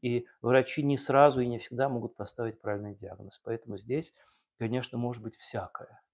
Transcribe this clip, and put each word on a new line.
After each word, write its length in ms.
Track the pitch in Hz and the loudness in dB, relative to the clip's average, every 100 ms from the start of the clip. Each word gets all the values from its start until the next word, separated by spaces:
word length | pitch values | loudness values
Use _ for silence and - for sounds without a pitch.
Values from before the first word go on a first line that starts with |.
и 240 | 123 120 120 _ | 0 -2 -4 _
врачи 420 | 117 127 127 - | 4 4 4 0
не 140 | 143 139 | 0 0
сразу 440 | - 135 147 131 | 4 8 8 8
и 60 | 123 | 0
не 100 | 120 | -2
всегда 320 | - 120 139 | -6 -2 -2
могут 260 | 123 120 - | -2 -6 -8
поставить 460 | 101 - 113 110 | -12 -6 -6 -6
правильный 340 | 107 104 104 98 | -6 -6 -6 -12
диагноз. 440 | 101 95 98 - | -14 -14 -18 -16
Поэтому 340 | - 113 - 101 | -8 -8 -8 -12
здесь, 360 | 110 135 165 _ _ _ _ _ | -4 -4 -4 _ _ _ _ _
конечно, 380 | 113 123 123 120 | -4 -2 -4 -4
может 240 | 120 120 | -6 -6
быть 120 | 110 - | -12 -12
всякое. 640 | - 113 90 - - 110 _ | -10 -8 -8 -12 -16 -20 _